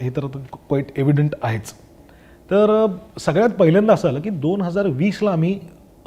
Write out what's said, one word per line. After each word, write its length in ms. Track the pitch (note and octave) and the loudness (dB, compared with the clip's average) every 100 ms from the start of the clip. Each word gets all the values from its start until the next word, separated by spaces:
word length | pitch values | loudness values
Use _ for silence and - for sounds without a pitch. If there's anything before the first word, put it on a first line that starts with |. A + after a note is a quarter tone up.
हे 80 | B2+ | -6
तर 140 | B2+ | -6
आता 140 | C#3 C3+ B2+ - - | -8 -10 -14 -18 -4
quite 340 | C#3+ C#3 - | -4 -4 -2
evident 240 | C3+ C#3+ D3 D3 | 2 2 0 -2
आहेच. 300 | A#2 A2 - - - - - - - - - | -4 -6 -8 -18 -20 -20 -20 -20 -20 -20 -2
तर, 360 | G3 G#3+ G#3+ A3 | 2 4 2 0
अ, 320 | F#3 - - | -2 -12 -8
सगळ्यात 320 | - D#3 A#3 | -2 2 2
पहिल्यांदा 440 | - E3 F3+ A3 | 4 4 4 4
असं 140 | F3 E3 | 4 2
आलं 120 | C3 | -2
की 100 | F#3+ | -4
दोन 300 | F3+ C#3+ G3+ | -4 -2 -2
हजार 260 | F3 F3+ F#3+ | -2 -2 -2
वीसला 440 | C3 G3 F3+ G#3 | 0 -2 0 -2
आम्ही, 300 | E3 E3 G3 - - - - | 0 0 -2 -8 -20 -20 -20